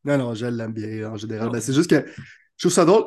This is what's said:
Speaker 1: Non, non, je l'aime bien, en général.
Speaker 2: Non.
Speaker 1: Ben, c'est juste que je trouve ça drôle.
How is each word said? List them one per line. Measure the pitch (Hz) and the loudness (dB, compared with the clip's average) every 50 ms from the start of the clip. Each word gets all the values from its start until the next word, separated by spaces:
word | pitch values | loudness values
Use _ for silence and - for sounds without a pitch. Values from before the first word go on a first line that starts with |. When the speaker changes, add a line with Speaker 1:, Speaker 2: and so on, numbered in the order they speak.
| - | -4
Speaker 1:
Non, | 139 143 139 | -2 0 0
non, | 127 120 117 | 0 -2 -4
je | 107 120 | -6 -6
l'aime | 123 123 117 113 113 | -6 -6 -6 -6 -8
bien, | 113 110 104 107 110 110 107 107 | -8 -8 -8 -8 -8 -8 -8 -8
en | 110 104 | -10 -10
général. | 110 107 113 107 113 117 | -8 -8 -6 -4 -4 -4
Speaker 2:
Non. | |
Speaker 1:
Ben, | 120 117 | -4 -4
c'est | 113 135 131 | -4 -2 0
juste | 143 175 175 | 0 2 4
que | 180 143 131 - | 4 2 2 -2
je | - - - - - _ _ _ _ - | -10 -18 -18 -18 -20 _ _ _ _ -2
trouve | - 180 | -2 2
ça | 175 196 175 | 4 4 6
drôle. | 160 196 220 - | 6 6 4 4